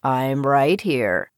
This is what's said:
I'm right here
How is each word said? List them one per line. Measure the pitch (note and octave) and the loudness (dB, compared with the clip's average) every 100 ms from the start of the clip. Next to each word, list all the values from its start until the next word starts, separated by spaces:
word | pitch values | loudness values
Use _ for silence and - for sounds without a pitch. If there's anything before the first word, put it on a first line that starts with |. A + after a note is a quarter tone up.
I'm | C#3 C3 C3 C3+ | -2 -2 -2 -2
right | C#3 C#3 C#3 F#3 | 0 2 2 0
here | G#3 C3+ G#2+ F2+ - | 0 -2 0 -2 -4